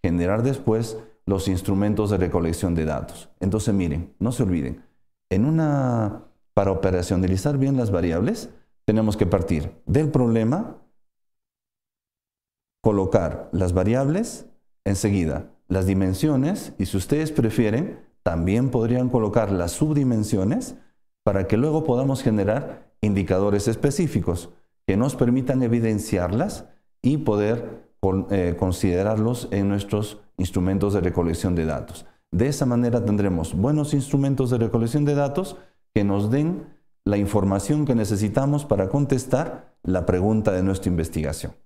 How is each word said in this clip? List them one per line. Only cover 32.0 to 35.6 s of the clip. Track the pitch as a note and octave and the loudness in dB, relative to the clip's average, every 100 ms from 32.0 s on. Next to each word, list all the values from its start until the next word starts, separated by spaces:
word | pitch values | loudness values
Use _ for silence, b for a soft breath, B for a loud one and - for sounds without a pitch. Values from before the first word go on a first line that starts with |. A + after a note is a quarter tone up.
| b b _ | b b _
De | F2+ B2+ | 0 0
esa | D3 C3 | 0 0
manera | A#2+ A#2+ A#2+ | 2 2 0
tendremos | G#2 G#2 G2 F2 D#2+ | 0 0 0 0 -2
buenos | D#2+ A#2 D3+ D3 | -2 0 0 0
instrumentos | C#3+ C3 C#3 C#3 C3+ B2+ | -2 0 0 0 0 0
de | B2 | 2
recolección | A2+ A#2+ A2+ C#3+ | 2 0 0 0
de | D3 | 2
datos | C#3+ C#3 C#3+ F#3+ - | 2 0 -2 -6 -10